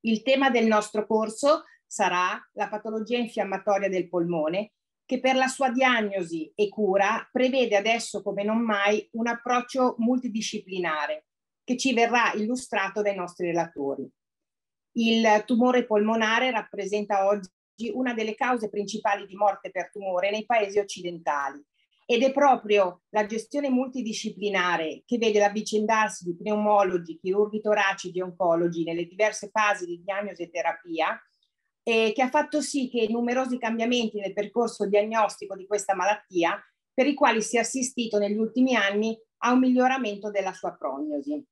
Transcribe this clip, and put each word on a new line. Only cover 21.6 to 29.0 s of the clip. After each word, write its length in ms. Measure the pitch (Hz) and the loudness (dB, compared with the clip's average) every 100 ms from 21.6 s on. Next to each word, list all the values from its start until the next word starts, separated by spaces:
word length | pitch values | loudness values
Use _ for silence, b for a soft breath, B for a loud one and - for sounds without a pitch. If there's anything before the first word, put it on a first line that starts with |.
| _ _ _ _ | _ _ _ _
ed 180 | - 233 | -2 2
è 100 | 262 | 2
proprio 680 | 269 277 247 208 208 185 - _ | 4 4 4 4 4 4 -2 _
la 140 | 214 | -2
gestione 460 | 208 220 - 285 285 | -2 -4 -6 -4 0
multidisciplinare 1300 | 254 262 262 220 214 220 185 202 190 180 170 160 - _ | 0 0 -6 -6 -6 -8 -6 -2 0 0 0 -2 -8 _
che 100 | 240 | 0
vede 220 | 226 208 | 2 4
l'avvicendarsi 840 | 202 208 190 214 214 220 208 - | 2 0 -2 -2 0 0 0 -4
di 120 | 175 170 | -8 -6
pneumologi, 840 | 180 208 214 208 196 180 170 160 | -2 0 4 4 4 0 -6 -8
chirurghi 420 | 185 202 214 214 | -2 0 0 0
toracici 580 | 214 208 196 190 185 170 | 0 2 2 -2 -6 -6
e 40 | |
oncologi 600 | 185 175 180 170 175 170 | -8 -2 2 2 0 -2
nelle 240 | 165 170 | -4 -4